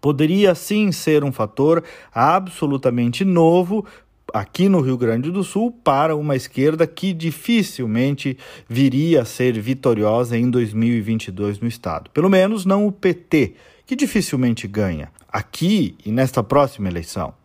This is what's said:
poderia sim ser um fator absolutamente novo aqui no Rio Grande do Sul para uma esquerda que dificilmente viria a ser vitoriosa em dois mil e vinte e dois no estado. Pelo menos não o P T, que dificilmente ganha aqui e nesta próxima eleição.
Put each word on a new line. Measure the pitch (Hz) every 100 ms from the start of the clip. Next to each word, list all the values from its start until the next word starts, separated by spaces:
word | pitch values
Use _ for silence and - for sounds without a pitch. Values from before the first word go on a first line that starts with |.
poderia | 147 139 156 190 202
sim | 175 - 208 208
ser | 165 - 151
um | 143
fator | 127 107 - 143 165 160 - -
absolutamente | 113 131 180 185 - 147 139 131 120 120 117
novo | 196 175 165 175 180 214 202 - _ _ -
aqui | 107 98 - 190
no | 185
Rio | 131 127
Grande | 120 113 143
do | 185
Sul | 185 196 233
para | 240 - 139 156
uma | 151 151 135
esquerda | - - 139 156 165
que | - 190
dificilmente | 170 165 151 - 233 190 - 120 113 135 143 143 127 - - -
viria | 117 139 135 160 160
a |
ser | - - 127 113
vitoriosa | 107 131 135 113 107 113 123 117
em | 123
dois | 123 113
mil | 110 117
e | 120
vinte | 104 110 -
e |
dois | 92 101 101
no | 117
estado. | 117 90 78 -
Pelo | - 180
menos | 190 190 220
não | 185 196 208
o |
P | 196 185
T, | 175 - 160 110 - - _
que | _ 262
dificilmente | 285 214 - 135 127 113 101
ganha | 101 101 80 76 _ _
aqui | 104 - - 170 214 113 - -
e |
nesta | 113 131 131
próxima | 107 143 139 - 98
eleição. | 87 80 - 76 -